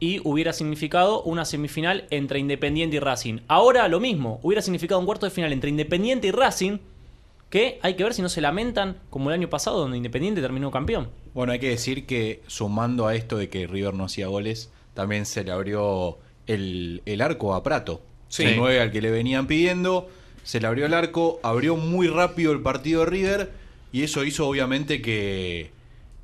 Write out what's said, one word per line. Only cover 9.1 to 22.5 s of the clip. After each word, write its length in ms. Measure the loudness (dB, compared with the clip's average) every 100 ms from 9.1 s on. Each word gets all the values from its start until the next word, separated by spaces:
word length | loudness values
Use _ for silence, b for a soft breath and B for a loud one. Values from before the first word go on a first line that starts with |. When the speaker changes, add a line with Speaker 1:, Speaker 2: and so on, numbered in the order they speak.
| -4 -2
Speaker 1:
el 60 | 0
año 140 | 0
pasado, 300 | -2 -2 -2
donde 160 | -2 -2
Independiente 460 | -4 -2 -2 -2
terminó 280 | -2 -2 -4
campeón. 420 | -2 -2 -2 -4 -10 -10
Speaker 2:
Bueno, 200 | -4 -2
hay 60 | 0
que 100 | 0
decir 360 | -2 -2 -4 -2
que 360 | -2 -2 -4 -10
sumando 600 | -6 -2 0 0 2 2
a 80 | 0
esto 220 | -2 -4
de 100 | -4
que 200 | -4 -4
River 260 | -4 -2
no 100 | -2
hacía 240 | -4 -4 -4
goles, 420 | -4 -4 -6 -10 b b
también 320 | -6 -2 -2 -2
se 200 | -4 -4
le 80 |
abrió 640 | -4 -2 0 0 0 -2 -4 b -12 -4
el, 580 | -2 -2 -4 -6 -6 -4
el 160 | -2
arco 340 | 0 0 -2 0
a 80 |
Prato. 380 | 0 -2 -2 -8 -12 -20 -10
Speaker 3:
Sí. 160 | 0
Speaker 2:
El 120 | 2 4
nueve 240 | 4 4
al 140 | 2
que 80 | 0
le 100 | 0
venían 340 | 2 2 0 2
pidiendo, 640 | 2 4 2 0 0 -2 B B B -6
se 160 | -2
le 60 | 0
abrió 180 | 0 2
el 80 |
arco, 480 | 2 2 2 2 2
abrió 320 | 0 2 2 0
muy 320 | 0 2 2
rápido 460 | 4 2 2 2